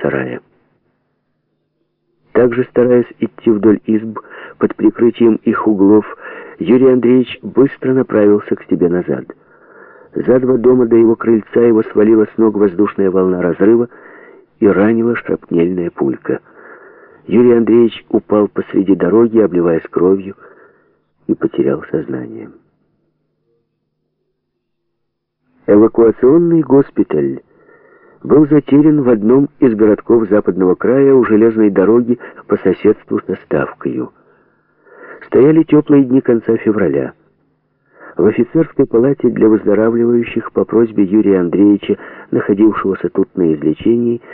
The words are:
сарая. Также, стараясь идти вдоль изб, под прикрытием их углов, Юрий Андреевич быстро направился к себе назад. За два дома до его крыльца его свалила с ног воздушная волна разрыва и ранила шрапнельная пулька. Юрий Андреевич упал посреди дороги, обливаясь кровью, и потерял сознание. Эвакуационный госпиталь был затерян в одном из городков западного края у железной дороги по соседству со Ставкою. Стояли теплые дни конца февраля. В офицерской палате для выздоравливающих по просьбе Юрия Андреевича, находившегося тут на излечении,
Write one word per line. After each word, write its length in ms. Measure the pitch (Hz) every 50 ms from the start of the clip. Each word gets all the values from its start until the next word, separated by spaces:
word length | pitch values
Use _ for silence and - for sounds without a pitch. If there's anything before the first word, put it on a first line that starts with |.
сарая. 400 | - 71 67 69 64 64 62 - _ _ _ _ _ _ _ _ _ _ _ _ _ _ _ _ _ _ _ _ _ _ _ _ _ _ _ _ _ _ _ _ _ _ _ _ _ _ _
Также, 320 | 110 120 127 117 123 127
стараясь 420 | - _ - 123 123 123 123 120 - - _
идти 300 | - 113 - - - 120
вдоль 300 | 110 104 98 110 104 98 -
изб, 340 | - 110 107 110 113 107 - - - - - - - - _
под 180 | - - -
прикрытием 600 | - 113 110 - - 117 120 113 - 117 117 110 - -
их 240 | 117 107 - - 107
углов, 380 | 107 95 95 98 107 104 104 - - _ - - - - - - - -
Юрий 320 | - 165 - 127 131 131
Андреевич 480 | 127 127 120 117 127 127 123 - - -
быстро 520 | - 104 98 - 131 139 - - - 131 131
направился 600 | 131 123 - - 107 104 104 104 104 - - -
к 80 | - -
себе 240 | - 92 82 92 85
назад. 360 | 85 90 85 - 71 64 - _ - _ _ _ _ _ _ _ _ - - - - - - _ _
За 260 | 80 - 90 120 131
два 180 | 127 127 131 120
дома 280 | 110 127 127 127 123
до 100 | 113 117
его 200 | 117 117 113 113
крыльца 460 | - - 113 117 110 101 - - 120
его 220 | 117 120 117 107 110
свалила 420 | - - - 104 107 113 110 107
с 120 | - - -
ног 180 | 113 110 104
воздушная 560 | 104 104 101 85 85 104 98 - - 98 95
волна 300 | 90 95 92 92 92 90
разрыва 480 | 87 87 80 - 95 101 113 117 120 120 - - - - - - - - - - _ _ _ _
и 80 | - 101
ранила 480 | 92 90 101 107 117 113 113 120 120
шрапнельная 760 | - - - 92 - - _ 85 85 82 87 92 90 85 87
пулька. 480 | - - - 69 64 - _ - 65 - _ _ _ - - - - - - - - - - _ _ _ _ -
Юрий 260 | - 113 123 123 117
Андреевич 520 | 117 117 - 110 117 120 110 - - - _
упал 380 | - 107 - _ 101 107 104 98
посреди 480 | - - - - - 98 98 90 98
дороги, 440 | 85 90 87 95 110 117 117 110 113
обливаясь 480 | 107 92 82 90 85 87 82 80 - -
кровью, 460 | - - 85 90 98 98 95 95 98 _ - - - _ _ _ _ _ _ _ _ _ _ _ _ _ _ -
и 60 | -
потерял 500 | - - - - - - - 67 - - -
сознание. 640 | - 156 156 - - 127 123 113 110 113 110 117 - _ _ _ _ _ _ _ _ _ _ _ _ _ _ _ _ _ _ 117 _ _ _ _ _ _ _ _ _ _ _ _ _ _ _ _ _ _ _ _ _ _ _ _ _ _ _ _ _ _ _ _ _ _ _ _ _ _ _ _ _ _ _
Эвакуационный 960 | - 104 104 110 110 - - 117 113 107 - - 123 143 170 175 170 170 165
госпиталь 800 | 151 131 131 139 139 - _ - 101 - - 78 71 69 67 - _ _ _ _ _ _ _ _ _ _ _ _ _ _ _ _ _
был 240 | - - 143 156 139
затерян 540 | 151 147 - - 135 143 151 156 151 151
в 80 | 135 123
одном 400 | 123 107 101 110 123 139 143 - _ _
из 140 | 147 131 110
городков 540 | 101 110 107 104 - - - 117 120 113 92
западного 460 | 98 104 - - 90 90 95 90 90
края 380 | - - 98 120 135 139 139 135
у 100 | 131 117
железной 460 | 104 110 104 110 117 110 110 110 104
дороги 480 | 95 98 92 95 110 120 123 113 123 - - - - - - _
по 100 | 104 101
соседству 600 | - 95 87 - - 104 107 - _ _ 110 104 -
со 100 | - 92 - -
Ставкою. 640 | _ - 78 69 - - _ - - - - 127 - _ _ _ _ _ _ _ _ _ _ _ _ _ _ _ _ _ - - - - - -
Стояли 380 | - - 113 123 147 156 160 160
теплые 400 | - - 151 147 - 147 139 139
дни 180 | 123 123 135
конца 340 | - - 123 113 - - 113 110
февраля. 560 | - 113 104 104 95 80 69 69 65 64 - _ _ _ _ _ _ _ _ _ _ _ _ _ _ _ _ _ - - - -
В 80 | 82
офицерской 600 | 104 - - 117 - - 160 160 - - - 139
палате 440 | - - 113 117 139 143 - - 127
для 200 | 110 101 104 110
выздоравливающих 1040 | 110 104 - 104 101 98 110 113 117 117 117 117 120 120 120 117 - - - -
по 120 | _ - 98
просьбе 400 | - - 110 120 113 107 107 101
Юрия 360 | 90 95 110 104 101 98 92
Андреевича, 580 | 87 85 80 90 101 104 101 101 - - 104 - - - - - - _
находившегося 800 | - 123 - - 104 95 110 110 98 - - 98 95 - - 87
тут 260 | - - 95 - _
на 180 | - 90 82 80
излечении, 680 | 76 73 78 76 - - 110 117 120 120 120 120 117 - -